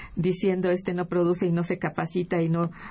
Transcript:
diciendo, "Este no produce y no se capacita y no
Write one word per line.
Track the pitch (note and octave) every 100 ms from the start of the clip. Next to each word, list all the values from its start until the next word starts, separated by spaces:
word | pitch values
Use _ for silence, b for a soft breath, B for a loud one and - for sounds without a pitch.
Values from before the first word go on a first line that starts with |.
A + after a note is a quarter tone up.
| B -
diciendo, | E3+ F3+ G3 F#3 F3+
"Este | F3+ F#3
no | F3+ F3
produce | F3+ E3+ F3 F#3
y |
no | E3+
se | E3+ F3+
capacita | E3 - E3 F3+ F3 F3
y | E3
no | E3+ E3+ B B